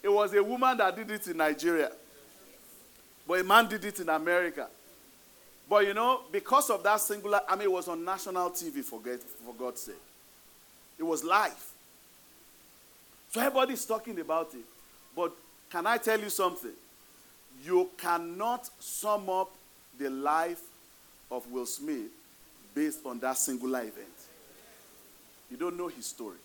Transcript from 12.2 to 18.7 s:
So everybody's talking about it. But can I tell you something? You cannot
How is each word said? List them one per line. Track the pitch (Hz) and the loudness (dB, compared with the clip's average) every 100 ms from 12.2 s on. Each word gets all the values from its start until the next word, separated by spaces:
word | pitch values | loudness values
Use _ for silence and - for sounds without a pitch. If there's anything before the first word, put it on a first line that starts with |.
| - - - - - - - - - - - | -20 -20 -20 -20 -20 -20 -20 -20 -20 -20 -8
So | 226 | 0
everybody's | 269 262 262 233 | 2 4 2 0
talking | - 220 226 185 | -4 -4 -4 -8
about | 156 160 160 | -2 -2 -2
it. | 127 113 - - - - | -12 -20 -20 -20 -20 -14
But | - 170 - - - - | -4 -4 -6 -20 -20 -10
can | 175 190 | -4 0
I | 233 | 2
tell | 226 220 | 2 0
you | 208 | 0
something? | - 185 170 117 - - - - - - - - 131 | 0 0 -2 -12 -14 -20 -20 -20 -20 -20 -20 -20 -16
You | 147 180 180 - | 2 2 2 -4
cannot | 170 170 170 175 226 240 247 | -2 -2 -2 -4 -2 -2 -8